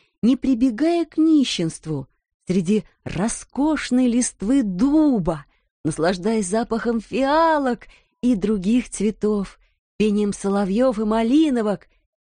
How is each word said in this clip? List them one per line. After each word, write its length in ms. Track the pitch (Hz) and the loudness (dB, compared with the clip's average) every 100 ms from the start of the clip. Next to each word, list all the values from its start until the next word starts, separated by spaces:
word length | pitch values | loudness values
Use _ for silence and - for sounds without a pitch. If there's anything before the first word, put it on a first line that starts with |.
| _ - | _ -2
не 140 | 226 269 | 0 0
прибегая 720 | 254 233 262 214 320 339 320 | 0 2 0 0 0 0 -2
к 100 | - | 0
нищенству, 920 | 320 302 247 - 165 - 156 143 131 _ _ _ - | 4 4 2 -2 -4 -6 -8 -8 -10 _ _ _ -2
среди 380 | 185 170 214 - _ | 0 2 0 -2 _
роскошной 1040 | - - 226 - - - 302 294 - 247 254 | -10 -4 -4 -6 -10 -2 0 -2 0 0 2
листвы 540 | 240 240 - 196 277 | 0 -2 -4 0 0
дуба — 840 | 208 180 277 311 302 233 165 151 - _ _ _ | 0 0 2 4 4 2 0 -4 -10 _ _ _
наслаждаясь 640 | 156 156 165 180 202 226 180 | -6 -2 -2 0 -2 -2 -2
запахом 520 | 220 240 220 226 226 | -4 -2 -4 -2 -4
фиалок 840 | - 226 269 311 330 302 262 240 - - _ - | -4 -2 0 2 2 2 0 -4 -10 -20 _ -4
и 140 | 247 | -2
других 560 | 214 208 214 185 247 - | 0 0 0 0 0 -2
цветов, 680 | - 208 - 214 208 190 - _ _ _ - | -4 -4 -2 -2 -2 -4 -12 _ _ _ -2
пением 360 | 214 208 208 | 0 2 -2
соловьев 680 | - 196 202 196 202 262 208 | -2 -2 0 0 2 0 0
и 60 | |
малиновок, 840 | 214 226 226 294 320 240 214 190 _ _ _ _ | -2 0 2 2 2 0 -2 -4 _ _ _ _